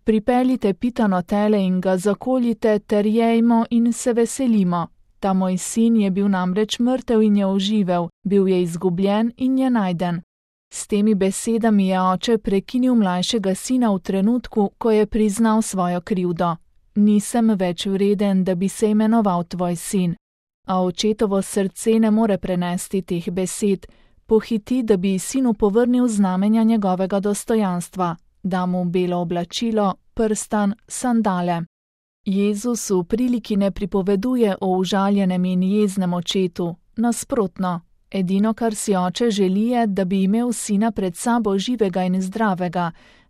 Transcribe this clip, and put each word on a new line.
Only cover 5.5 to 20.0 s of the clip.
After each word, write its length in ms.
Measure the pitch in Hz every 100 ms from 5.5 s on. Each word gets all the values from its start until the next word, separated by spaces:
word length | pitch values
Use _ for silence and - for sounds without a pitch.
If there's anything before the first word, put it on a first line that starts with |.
| 185
sin 380 | - 226 233 226
je 140 | 196
bil 180 | 185 202
namreč 500 | 185 180 185 214 -
mrtev 440 | 240 254 - 220
in 140 | 220 202
je 100 | 196
oživel, 640 | 196 190 214 185 175 170 _
bil 240 | 185 202 185
je 140 | 180
izgubljen 680 | 175 170 185 175 196 208 233 -
in 220 | 262 262
je 120 | 262
najden." 500 | 233 185 175 180 170 - _ _ _ _
S 140 | - -
temi 280 | 208 214
besedami 760 | 202 196 190 233 226 226 208 190
je 120 | 185
oče 380 | 185 185 - 226
prekinil 560 | 226 196 - 254 254
mlajšega 600 | 233 190 180 185 233 190
sina 360 | 185 - 254 233
v 80 | 190
trenutku, 720 | - 190 202 247 - 214 202 -
ko 120 | 233
je 160 | 214 214
priznal 560 | 220 214 202 226 220
svojo 380 | 220 185 175 180
krivdo. 560 | - 190 180 170 175 170 _ _ _
"Nisem 560 | 208 208 208 - 240 226
več 360 | 202 180 175 196
vreden, 580 | 196 202 202 208 190
da 100 | 180
bi 140 | 175 190
se 220 | - 214
imenoval 540 | 214 220 233 208 175
tvoj 320 | 175 180 175 170
sin." 380 | - 196